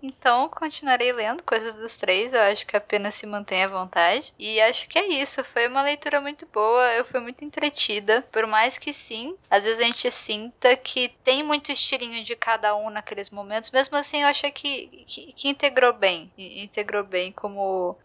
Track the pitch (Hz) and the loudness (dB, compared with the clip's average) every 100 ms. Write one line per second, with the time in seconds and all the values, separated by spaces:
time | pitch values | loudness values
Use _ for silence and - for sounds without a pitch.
0 | 269 - 262 240 311 - 311 - 277 247 | -14 -2 2 2 0 -4 -8 -4 0 2
1 | 247 247 214 311 - 226 226 220 226 - | 2 0 -2 -2 0 0 -2 -8 -12 -4
2 | 190 185 240 254 202 208 - 208 - 208 | 0 2 2 4 4 2 -2 -2 0 -2
3 | 202 - 208 208 202 185 190 190 185 180 | -2 -8 -8 -8 -4 0 0 -2 -2 2
4 | 170 240 - - 208 220 220 - - 320 | 4 2 -4 -10 -2 4 4 4 -2 0
5 | 403 285 277 - - 240 240 269 285 294 | 0 -2 -2 -4 -4 0 2 2 0 -2
6 | 294 285 277 294 311 214 214 247 247 233 | 0 -2 -2 -12 -6 0 4 6 4 2
7 | 240 254 233 - 294 - 294 285 - 208 | 0 -4 -6 -14 -10 -4 -2 -2 -2 -2
8 | 202 233 - 220 220 214 240 - 294 285 | 2 2 2 -2 2 4 2 0 -10 -10
9 | - 220 262 381 - 202 214 226 240 240 | -10 -10 -10 -10 0 2 2 2 0 0
10 | 247 - - 214 233 - 247 262 - 262 | -2 -2 -4 -6 -6 2 4 4 2 -4
11 | 247 _ 254 262 302 294 294 269 - 262 | -4 _ 0 0 0 -4 -4 -6 -4 -4
12 | 240 233 214 226 226 220 214 208 214 208 | -6 -10 -8 -6 -2 0 0 -2 -4 -8
13 | - 208 196 202 202 214 220 262 262 294 | -10 -12 -12 -12 -6 -6 0 0 2 -2
14 | 285 294 285 277 285 - 294 262 - - | -2 0 2 2 -4 -4 -6 -6 -10 -20
15 | - - 311 - 277 285 285 247 247 226 | -16 -16 -14 -4 -4 0 2 4 4 4
16 | 196 170 175 - 190 - 202 - 208 208 | 0 0 -8 -18 -16 -14 -10 -6 -4 -4
17 | 196 180 185 - 202 196 190 185 180 185 | -2 -4 -4 -6 -10 -4 -2 0 -2 -6